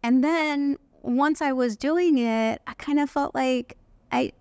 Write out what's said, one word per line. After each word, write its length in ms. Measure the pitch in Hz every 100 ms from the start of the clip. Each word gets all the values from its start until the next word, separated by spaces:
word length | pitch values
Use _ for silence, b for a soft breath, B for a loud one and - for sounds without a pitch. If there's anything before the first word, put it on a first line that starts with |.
and 180 | 233 254
then 540 | 285 330 247 285 285 277 _ _
once 400 | - 247 285 311
I 80 | 294
was 260 | 262 247 214
doing 420 | 277 330 359 285
it, 440 | 233 226 220 226 -
I 60 |
kind 260 | - - 294
of 100 | 294
felt 240 | - 277
like 420 | - 262 254 240 - _ _ _
I 180 | 247 262 -